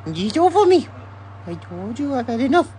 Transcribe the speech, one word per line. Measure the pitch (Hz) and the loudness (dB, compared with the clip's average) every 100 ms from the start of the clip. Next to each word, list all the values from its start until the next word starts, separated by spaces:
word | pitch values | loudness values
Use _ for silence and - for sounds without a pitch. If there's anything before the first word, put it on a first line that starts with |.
Get | - 160 202 294 | -10 -6 -4 2
off | 359 | 2
of | 349 403 | 4 4
me. | 370 - - - - - - - | 4 2 -12 -20 -20 -20 -18 -14
I | |
told | 170 - 175 196 233 | -14 -12 -12 -10 -6
you | 285 | -4
I've | 269 233 | -4 -4
had | 233 | -2
enough. | 262 330 320 | 2 2 0